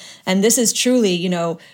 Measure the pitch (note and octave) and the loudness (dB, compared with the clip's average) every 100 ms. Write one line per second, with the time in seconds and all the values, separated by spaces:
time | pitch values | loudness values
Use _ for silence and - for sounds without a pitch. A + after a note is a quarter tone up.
0 | - - - F#3+ G#3+ B3 A3 - B3 B3+ | -20 -12 -2 2 2 2 0 0 0 2
1 | G#3 F3 F3+ F3 E3+ E3 - | 2 0 -2 -2 -4 -6 -14